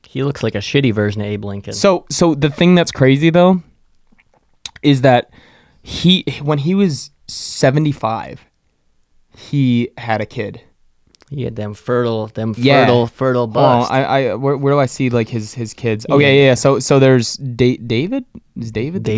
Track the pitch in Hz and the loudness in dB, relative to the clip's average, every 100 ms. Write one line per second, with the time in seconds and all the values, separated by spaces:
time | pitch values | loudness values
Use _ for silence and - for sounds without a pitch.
0 | _ 135 139 139 113 101 101 143 135 107 | _ -6 -4 -4 -4 -4 -2 0 0 0
1 | 104 104 104 104 104 98 98 101 202 175 | -2 -4 -6 -8 -8 -12 -12 -2 0 0
2 | - - 170 147 151 143 175 180 165 - | -2 0 0 2 -2 2 4 4 2 2
3 | 131 135 165 165 175 185 - _ _ _ | 2 4 4 4 4 2 -2 _ _ _
4 | _ _ _ _ _ _ - - 147 139 | _ _ _ _ _ _ -20 -2 2 4
5 | 131 123 - - _ _ _ _ - - | 4 4 2 -10 _ _ _ _ -14 -2
6 | 170 185 - 127 147 151 143 196 196 131 | 2 2 0 -6 -4 -2 0 0 0 -2
7 | - _ - - - - 139 139 156 143 | -10 _ -18 -14 -12 -2 0 2 0 -2
8 | 110 110 67 - _ _ _ _ _ _ | -6 -6 -10 -16 _ _ _ _ _ _
9 | _ _ _ _ - 143 131 120 117 - | _ _ _ _ -6 -2 0 0 -2 -8
10 | 117 110 107 - 104 - _ _ _ _ | -6 -6 -6 -8 -10 -12 _ _ _ _
11 | _ _ _ 139 120 117 107 104 - 123 | _ _ _ -10 -8 -8 -10 -10 -4 -2
12 | 120 113 107 - 113 110 127 139 120 120 | -2 -4 -6 -6 -6 0 2 4 4 2
13 | 117 - 131 123 117 107 143 120 120 135 | 0 -2 -2 -2 -2 0 2 2 2 -2
14 | 135 139 127 101 139 139 139 143 131 - | 0 0 -2 -2 -2 -2 0 0 0 -2
15 | 131 120 113 117 104 - 113 - 120 107 | -2 -2 -2 -6 -8 -10 -12 -6 -4 -4
16 | - 143 143 135 139 123 139 135 - 139 | 0 2 4 4 4 4 2 0 2 4
17 | 135 131 113 - 135 117 123 127 117 117 | 6 4 2 -6 -8 -2 0 0 -4 -4
18 | 170 269 254 - - - 113 110 131 180 | -4 -6 -8 -16 -18 -14 -10 -8 -6 -6
19 | 110 | -4